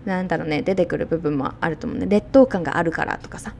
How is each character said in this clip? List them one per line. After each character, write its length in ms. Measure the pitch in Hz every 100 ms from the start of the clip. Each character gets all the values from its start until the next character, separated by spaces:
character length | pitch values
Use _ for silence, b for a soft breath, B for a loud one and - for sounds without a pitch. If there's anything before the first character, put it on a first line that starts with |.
な 180 | 202 185
ん 60 | 185
だ 80 | 160
ろ 80 |
う 40 | 160
ね、 140 | 147
出 120 | -
て 120 | 190 175
く 100 | -
る 100 | -
部 120 | 160
分 180 | 151 147
も 160 | 131 -
あ 80 | 165
る 80 | 156
と 100 | -
思 80 |
う 20 | -
ん 40 |
で、 60 | 180
劣 200 | 208 208
等 180 | 269 262
感 160 | 190
が 140 | 151 -
あ 60 |
る 80 | 170
か 140 | 160
ら 140 | - -
と 60 | -
か 100 | -
さ。 160 | -